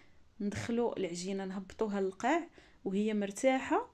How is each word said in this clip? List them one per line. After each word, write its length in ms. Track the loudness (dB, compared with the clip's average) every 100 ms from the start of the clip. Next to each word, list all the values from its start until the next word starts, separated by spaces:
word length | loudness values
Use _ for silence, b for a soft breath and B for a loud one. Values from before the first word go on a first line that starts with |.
| b b b -6
ندخلوا 600 | -4 -2 -2 0 0 0
العجينه 460 | -4 -4 -4 -4 -4
نهبطوها 560 | -6 -8 -4 -2 0
للقاع 460 | 0 0 2 2 0 B B B -2
وهي 280 | 0 2
مرتاحه، 800 | 2 0 2 2 4 2 0 0